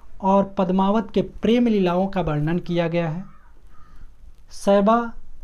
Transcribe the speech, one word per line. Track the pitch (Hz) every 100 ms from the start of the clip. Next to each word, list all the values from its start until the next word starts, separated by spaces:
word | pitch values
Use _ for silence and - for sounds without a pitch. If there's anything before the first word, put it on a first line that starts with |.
| - -
और | 190 196 196 -
पद्मावत | 185 190 190 214 202
के | 208
प्रेम | 190 - 208 240 240
लीलाओं | 214 180 180 196
का | 190
वर्णन | 165 147 151 175
किया | 175 170 170
गया | 170 165
है। | 160 190 - - - - - - - - - - - -
साहिबा | - - 202 202 233 233 - - -